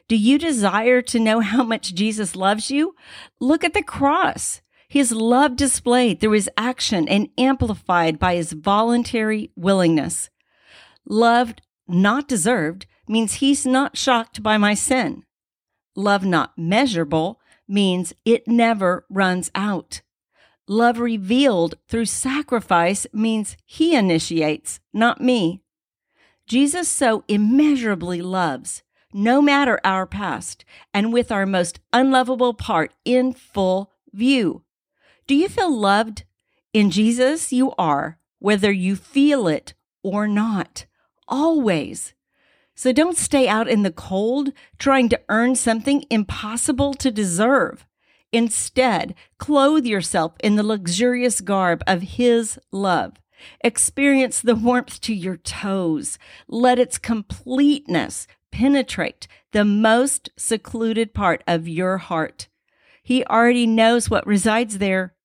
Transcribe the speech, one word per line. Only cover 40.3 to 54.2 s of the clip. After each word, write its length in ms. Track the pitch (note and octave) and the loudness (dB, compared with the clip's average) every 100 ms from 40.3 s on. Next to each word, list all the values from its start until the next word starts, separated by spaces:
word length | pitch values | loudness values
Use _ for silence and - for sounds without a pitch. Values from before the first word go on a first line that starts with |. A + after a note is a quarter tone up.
| G3+ A3+ G3+ - - - _ _ _ - | 0 0 -2 -6 -12 -20 _ _ _ -8
always. 880 | C4 D#4+ D#4+ A3+ E3 A2+ - - _ _ _ _ _ _ | -2 2 2 2 0 -4 -12 -16 _ _ _ _ _ _
So 180 | - B3+ | -4 0
don't 260 | B3+ E4+ E4+ | 2 2 0
stay 300 | - C#4+ B3 | 0 2 2
out 200 | G#3+ A3+ | 2 0
in 160 | G#3+ | 0
the 80 | G3 | 0
cold 600 | E3+ - F#3+ A3 C4+ C#4 - - - | -4 -6 -2 -2 -2 -4 -8 -16 -4
trying 300 | C#4 C4+ A#3+ | 2 4 2
to 120 | - - | 0 -2
earn 260 | G#3+ B3 B3+ | 0 2 0
something 500 | A#3+ A3+ A#3+ C#4+ - | 0 -2 0 -2 0
impossible 840 | A3 G3+ - G#3+ A#3 - B3+ C#4+ C#4 | -2 -2 -6 -8 -6 -4 -2 -2 -2
to 160 | C4+ | -4
deserve. 760 | G#3+ G3 E3+ A3+ C4+ E3+ - _ _ _ _ _ | -2 -2 0 2 2 0 -6 _ _ _ _ _
Instead, 840 | A#3 A#3 - - - B3+ F#3 - - _ - | -2 0 -2 -4 0 0 0 -4 -12 _ -12
clothe 480 | - D4 C#4 D#4 A#3+ | 0 2 4 2 0
yourself 480 | G3+ E3+ F#3+ E3 - | -2 -2 -2 -2 -2
in 140 | G#3+ G#3 | 0 0
the 60 | |
luxurious 760 | G#3 G#3+ E3+ F3 B3 B3 B3 A3+ | 0 -2 -4 0 0 2 0 -2
garb 420 | F#3+ G3 F#3 G#3 - | -2 0 0 0 0
of 140 | F#3 | -2
his 580 | F#3+ - A#3+ A#3 A3 - - | -2 0 2 2 0 -10 -10
love. 440 | G3 G3 E3 F#2 - _ _ - - | -4 0 0 -2 -10 _ _ -20 -4
Experience 800 | A#3 A3 - - C#4 C4+ | -4 -2 -4 0 2 4